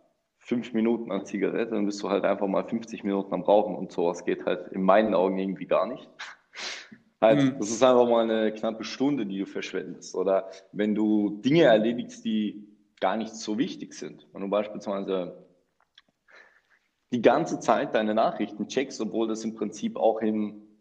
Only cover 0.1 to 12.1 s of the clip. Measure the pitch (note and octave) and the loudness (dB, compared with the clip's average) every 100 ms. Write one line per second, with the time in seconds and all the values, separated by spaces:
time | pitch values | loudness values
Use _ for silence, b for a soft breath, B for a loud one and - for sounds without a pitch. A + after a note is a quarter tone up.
0.1 | _ _ _ - A#2+ A2 A2 A2+ A#2 - | _ _ _ -6 -4 -2 0 2 0 -2
1.1 | F#2+ G2+ G#2 F#2 F#2 - A2 G2+ G2+ F#2+ | -6 -6 -2 -2 -2 -2 -2 -2 -4 -2
2.1 | G2 F#2 G2 G2+ F#2+ - A2+ - - G2+ | 0 0 0 0 -2 -2 -6 -8 -8 -4
3.1 | G2 F#2+ F2+ F2 G#2 G2 - F#2 - F2 | -2 -2 -4 2 4 4 -2 -8 -2 -2
4.1 | F2+ - F#2 F#2 F2+ - G2 F#2+ G2+ A2 | -2 -4 -4 -2 -4 -4 -2 6 6 6
5.1 | F2+ F#2+ F#2+ F#2+ F#2+ - D#2 G2 - - | 4 2 0 -4 -4 0 0 0 -6 -14
6.1 | - B B _ B B B B B _ | -18 B B _ B B B B B _
7.1 | - A2 B2+ C3+ B2 G#2+ A2 B2+ B2 A#2+ | 2 6 6 4 0 -4 4 6 8 6
8.1 | A#2 A2+ A2 A2 - A2+ A2 G#2 - C3+ | 4 2 2 0 -2 -6 -6 -8 -2 0
9.1 | C#3 G2+ G2 G2 G2+ - F#2 F2 - - | 0 -2 -4 -6 -6 -6 -6 -6 -10 -8
10.1 | F#2+ F#2 F#2+ - B B - G#2+ G#2 G#2+ | -2 2 2 0 B B -2 0 2 4
11.1 | G#2+ G#2 G#2 C3 E3 C#3+ G#2+ A2+ A#2+ A#2 | 4 2 -2 2 6 6 6 4 -2 -6